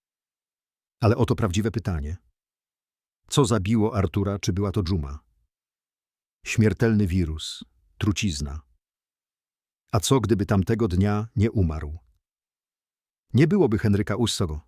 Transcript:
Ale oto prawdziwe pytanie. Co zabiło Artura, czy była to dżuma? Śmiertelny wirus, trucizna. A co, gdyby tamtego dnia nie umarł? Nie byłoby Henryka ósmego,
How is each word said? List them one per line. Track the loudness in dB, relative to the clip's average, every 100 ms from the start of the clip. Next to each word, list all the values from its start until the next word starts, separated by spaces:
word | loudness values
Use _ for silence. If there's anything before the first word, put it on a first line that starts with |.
| _ _ _ _ _ _ _ _ _ 0
Ale | 2
oto | 2 0
prawdziwe | 0 0 0 -2
pytanie. | -4 -4 -6 -6 -10 _ _ _ _ _ _ _ _ _ _ -2
Co | 2
zabiło | 2 2 0 0 2
Artura, | 0 -2 -2 -2 -4
czy | -4
była | -2 -2
to | -2
dżuma? | -2 -2 -4 -12 _ _ _ _ _ _ _ _ _ _ _ _
Śmiertelny | -6 2 2 2 2 2 2
wirus, | 0 -2 -4 -10 -14 -18 _ _ -4
trucizna. | -2 0 -2 -4 -8 -10 _ _ _ _ _ _ _ _ _ _ _ _ -4
A | -2
co, | 2 2
gdyby | 2 0
tamtego | 2 0 2 0 0
dnia | 2 2 0 -4
nie | 0 0
umarł? | 2 -2 -2 -10 -14 _ _ _ _ _ _ _ _ _ _ _ _ -2
Nie | 2 4
byłoby | 4 2 2
Henryka | 2 0 0
ósmego, | -2 -2 -2 -4 -6